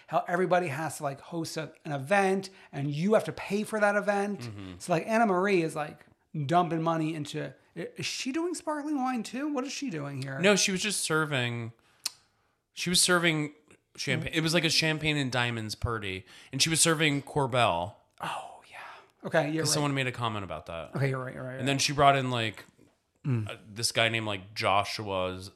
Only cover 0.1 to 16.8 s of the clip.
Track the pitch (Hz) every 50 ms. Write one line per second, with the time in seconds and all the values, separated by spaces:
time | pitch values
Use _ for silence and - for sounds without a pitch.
0.1 | 156 175 - - 180 175 185 165 180 180 180 160 131 147 160 147 - - 156 139
1.1 | 135 - - - 170 170 160 - - 160 156 - - - - 160 143 139 131 143
2.1 | 202 202 196 190 190 196 190 - - - - - - 143 139 147 143 151 170 208
3.1 | 220 196 - 160 139 - - - 196 208 214 - 220 214 208 202 202 208 190 202
4.1 | 202 202 202 202 202 160 117 120 104 101 98 92 90 87 - - 175 160 - 220
5.1 | 220 226 240 208 185 180 185 208 196 175 160 160 143 156 147 156 - - - -
6.1 | _ _ _ _ - 156 143 131 165 175 175 156 170 160 160 165 165 160 156 156
7.1 | 165 156 147 - - 151 147 139 - - _ _ _ 165 175 - - - 147 -
8.1 | - - - 262 262 330 330 359 330 - - 320 302 294 277 311 302 269 254 254
9.1 | 254 233 202 - - 254 285 311 294 254 262 285 - - 294 254 165 151 139 143
10.1 | 143 131 131 139 135 143 175 202 208 180 - 202 190 180 208 214 180 - - -
11.1 | 160 156 156 147 147 127 120 120 120 120 117 113 - _ _ _ _ _ - -
12.1 | - _ _ _ _ _ _ _ _ _ _ _ _ - - 175 180 - - -
13.1 | 180 175 170 170 156 156 151 147 - - _ _ - _ _ _ - - - 139
14.1 | 131 117 - - - 160 156 160 160 175 156 160 - - 160 156 156 151 143 156
15.1 | 151 147 139 127 117 123 120 120 117 113 110 107 104 - - 120 117 110 104 98
16.1 | 95 95 - - - - - - - 135 - 165 160 147